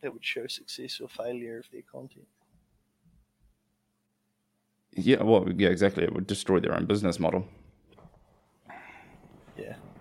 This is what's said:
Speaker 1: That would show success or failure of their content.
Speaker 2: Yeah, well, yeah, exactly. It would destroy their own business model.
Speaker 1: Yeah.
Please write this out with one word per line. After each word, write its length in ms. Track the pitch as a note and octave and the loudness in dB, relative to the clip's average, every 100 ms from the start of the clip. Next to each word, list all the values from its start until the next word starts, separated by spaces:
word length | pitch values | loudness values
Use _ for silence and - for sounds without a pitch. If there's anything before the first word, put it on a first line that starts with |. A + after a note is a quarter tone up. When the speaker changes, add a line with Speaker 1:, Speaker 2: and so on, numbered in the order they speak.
Speaker 1:
That 100 | C#3+ | -12
would 120 | A2+ - | -8 -8
show 220 | B2+ B2 | -8 -8
success 520 | - - - B2+ - | -12 -14 -14 -12 -12
or 80 | B2 | -12
failure 520 | - A#2+ B2 A#2 A#2 | -10 -8 -8 -10 -14
of 60 | - | -16
their 120 | A#2+ | -20
content. 420 | - C3 C3+ - - _ _ _ _ _ _ _ _ _ _ _ _ _ _ _ _ _ _ _ _ _ _ _ _ _ _ | -18 -18 -18 -20 -20 _ _ _ _ _ _ _ _ _ _ _ _ _ _ _ _ _ _ _ _ _ _ _ _ _ _
Speaker 2:
Yeah, 280 | - G2+ C3 | -2 4 4
well, 260 | G#2 G#2+ F#2+ F2+ | 6 6 4 2
yeah, 140 | F#2+ | 4
exactly. 340 | F2+ G2 F#2 | 4 2 2
It 100 | E2+ - | 0 0
would 100 | F#2+ | -4
destroy 340 | G2+ - F#2 | -4 2 2
their 140 | - E2 | 4 0
own 100 | E2+ | 0
business 340 | G#2 G2 - | 0 0 0
model. 280 | E2 F#2 G2+ - - _ _ - - - _ _ _ _ - - - - - - - - - - | 0 0 -4 -12 -20 _ _ -20 -20 -20 _ _ _ _ -20 -20 -20 -20 -20 -20 -20 -20 -18 -14
Speaker 1:
Yeah. 180 | - - - - | -14 -14 -18 -20